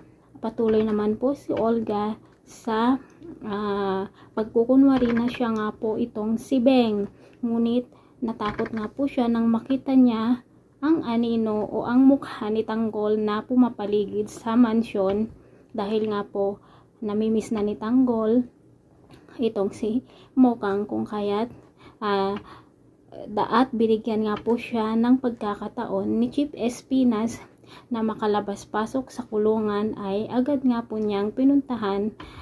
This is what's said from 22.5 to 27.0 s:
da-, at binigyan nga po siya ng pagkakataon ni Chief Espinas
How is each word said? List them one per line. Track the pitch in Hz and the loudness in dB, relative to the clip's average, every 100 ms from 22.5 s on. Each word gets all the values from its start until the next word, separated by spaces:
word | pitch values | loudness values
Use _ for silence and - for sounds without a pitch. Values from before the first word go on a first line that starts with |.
| - - _ _ _ _ - - | -20 -20 _ _ _ _ -18 -8
da-, | 208 - | -4 0
at | 226 262 | 2 2
binigyan | 220 226 220 226 214 214 | 2 2 2 0 -2 -2
nga | |
po | 208 - 233 | -2 -2 -2
siya | - 233 214 226 | -2 -4 -2 2
ng | 240 254 | 4 4
pagkakataon | 254 233 214 202 208 247 226 190 208 | 2 -4 -6 -6 -8 -8 -6 -4 -2
ni | 220 240 | 0 0
Chief | - 294 - | -2 -4 -2
Espinas | 233 240 - 262 | -6 -6 -2 2